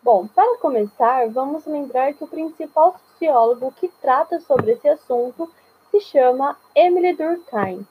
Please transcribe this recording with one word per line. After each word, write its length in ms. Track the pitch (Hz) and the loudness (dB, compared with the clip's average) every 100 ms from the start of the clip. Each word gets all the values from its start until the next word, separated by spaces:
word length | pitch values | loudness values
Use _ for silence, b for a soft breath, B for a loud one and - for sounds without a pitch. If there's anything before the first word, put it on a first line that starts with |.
Bom, 280 | - 214 214 | 4 2 2
para 300 | - 427 494 | 0 0 0
começar, 680 | 320 254 208 _ 233 262 233 | -2 -2 -4 _ 0 2 -2
vamos 360 | 226 269 311 311 | -2 -6 -6 -8
lembrar 480 | 302 277 247 269 | -8 -6 -2 -4
que 80 | 285 | -4
o 60 | 311 | -14
principal 680 | - 320 320 311 - 330 359 | -10 -10 -10 -8 2 2 0
sociólogo 760 | _ _ 320 262 226 240 262 | _ _ 0 2 2 0 -6
que 160 | - 359 _ | -8 -10 _
trata 380 | - 262 320 339 | -2 0 0 -6
sobre 320 | - 262 214 | -2 0 0
esse 180 | 233 294 | 0 0
assunto 640 | 302 _ 247 247 - 330 b b b _ | -2 _ -4 -4 -6 -14 b b b _
se 100 | 403 | -2
chama 560 | 403 294 254 254 269 - _ - | 0 2 4 2 -2 -6 _ 2
Émile 380 | 349 359 359 | 4 4 0
Durkheim. 680 | 349 320 349 - 226 190 185 202 | -2 -4 -4 -6 -6 -6 -6 -16